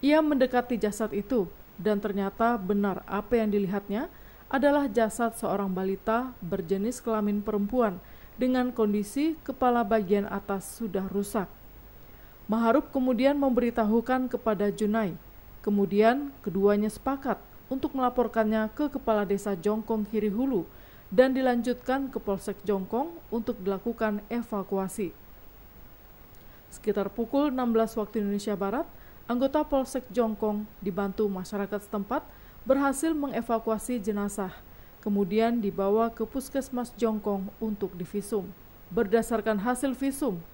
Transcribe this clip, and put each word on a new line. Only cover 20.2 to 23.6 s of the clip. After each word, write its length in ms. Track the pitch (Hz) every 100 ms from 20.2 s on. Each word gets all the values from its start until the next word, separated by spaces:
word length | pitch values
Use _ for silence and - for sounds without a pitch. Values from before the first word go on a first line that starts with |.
| 208
Hulu 400 | 196 269 233 165 - - - -
dan 240 | 190 262
dilanjutkan 800 | 262 262 240 233 247 - 262 269
ke 80 | 240
Polsek 400 | - 196 - 196 190
Jongkong 480 | 196 190 226 320 339 -
untuk 240 | 233 233 220